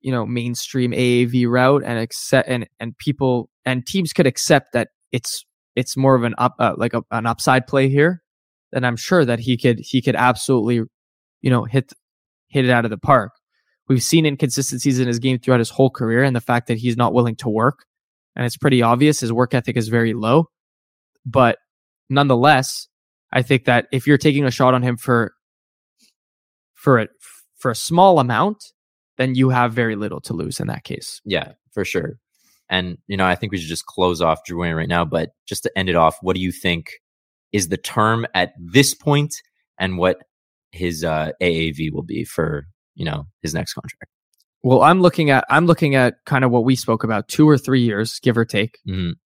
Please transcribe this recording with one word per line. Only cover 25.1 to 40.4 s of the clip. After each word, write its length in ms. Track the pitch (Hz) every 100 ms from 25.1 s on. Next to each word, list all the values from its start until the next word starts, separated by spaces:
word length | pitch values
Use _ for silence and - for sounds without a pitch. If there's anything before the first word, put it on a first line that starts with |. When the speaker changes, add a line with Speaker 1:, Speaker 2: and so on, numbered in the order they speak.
| 120 110 _ _ _ _ _ _ _ _ _ _ _ _ _ _ _
Speaker 1:
for 240 | - 123
a, 80 | 107 _ - - _ _
for 140 | 131
a 40 | 113
small 440 | - 170 196 170
amount, 440 | 123 113 185 214 - _ _ _ _ -
then 180 | 131 127
you 140 | 131
have 240 | 127 120
very 220 | 117 117 104
little 260 | 107 85
to 120 | -
lose 260 | 82 82 -
in 80 | -
that 160 | -
case. 360 | - - - - -
Speaker 2:
Yeah, 280 | 90 - _ _
for 100 | -
sure. 360 | 92 92 76 - _ _ _ _ _
And, 280 | 92 90 87 _
you 100 | 98
know, 80 | 95
I 100 | 104
think 160 | 107
we 60 | 98
should 120 | 80
just 160 | 82 -
close 360 | - 90 82
off 200 | 85 78 -
Drouin 260 | 87 87 80
right 100 | 82
now, 160 | 85
but 280 | 82 82 82 _ -
just 180 | -
to 140 | - -
end 120 | 92
it 60 | 85
off, 220 | 80 -
what 140 | 92 92
do 60 |
you 100 | 90
think 400 | 87 92 85 - - _ _ _ _ _
is 160 | 104 85
the 100 | 92
term 480 | - - 107 113 113
at 200 | 92 90 -
this 360 | 85 110 139
point 400 | - - 147 147 - _ _ _ -
and 200 | 95 90
what 220 | 92 90 _ _